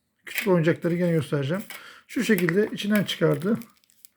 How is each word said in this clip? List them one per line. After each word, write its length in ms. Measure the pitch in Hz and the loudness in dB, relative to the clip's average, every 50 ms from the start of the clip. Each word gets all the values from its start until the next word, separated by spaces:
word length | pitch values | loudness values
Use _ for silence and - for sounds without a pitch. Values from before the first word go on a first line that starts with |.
| _ _ _ _ - | _ _ _ _ -18
küçük 220 | - - - - 208 | -10 -8 -4 0 2
oyuncakları 460 | 180 170 151 170 160 - - 170 175 | 2 4 4 2 2 0 0 -2 0
gene 180 | 170 180 175 | 0 0 2
göstereceğim. 500 | 165 160 - - 160 143 135 135 175 202 - - - - - - - - _ | 2 0 0 -2 -2 -2 -2 -2 -4 -6 -8 -10 -16 -18 -20 -20 -20 -20 _
Şu 180 | - - 285 202 | -8 -4 -2 0
şekilde 440 | - 220 175 180 160 165 202 214 - | 2 2 2 2 2 2 0 0 0
içinden 320 | 247 - - 202 214 208 175 | -4 -4 -2 0 2 2 0
çıkardı. 540 | - - - 175 156 151 135 151 202 233 226 - - _ _ _ _ _ _ - - _ | -2 -2 0 0 2 2 0 0 -2 -2 -4 -4 -10 _ _ _ _ _ _ -20 -20 _